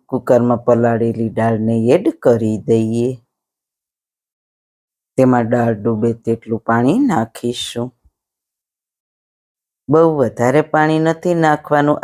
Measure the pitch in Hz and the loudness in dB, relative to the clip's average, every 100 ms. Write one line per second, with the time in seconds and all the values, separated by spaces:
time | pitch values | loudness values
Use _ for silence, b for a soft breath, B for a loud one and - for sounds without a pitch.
0 | _ 127 - 123 120 120 117 117 117 113 | _ -8 2 2 2 0 2 2 2 0
1 | 117 113 113 95 113 113 110 113 113 156 | -2 -2 -4 -2 -2 0 -2 0 2 2
2 | 254 - 139 117 110 107 156 113 110 117 | 0 -2 0 0 0 -4 0 0 0 -2
3 | 120 123 _ _ _ _ _ _ _ _ | -4 -6 _ _ _ _ _ _ _ _
4 | _ _ _ _ _ _ _ _ _ _ | _ _ _ _ _ _ _ _ _ _
5 | _ - 131 123 113 120 117 107 110 110 | _ 0 2 2 0 -2 -2 -2 -2 -2
6 | 117 113 - 113 - 113 - 120 123 208 | -2 -4 -4 -6 -4 -6 -2 0 2 2
7 | 285 151 113 - 120 123 - 120 123 - | 0 0 -4 -6 -8 -8 -10 -10 -10 -12
8 | _ _ _ _ _ _ _ _ _ _ | _ _ _ _ _ _ _ _ _ _
9 | _ _ _ _ _ _ _ _ - 151 | _ _ _ _ _ _ _ _ 0 2
10 | 165 151 117 - 123 143 151 156 156 156 | 4 2 -2 0 0 2 0 0 2 2
11 | 160 165 180 170 160 151 - 147 147 147 | 0 -2 -2 0 0 0 0 0 2 0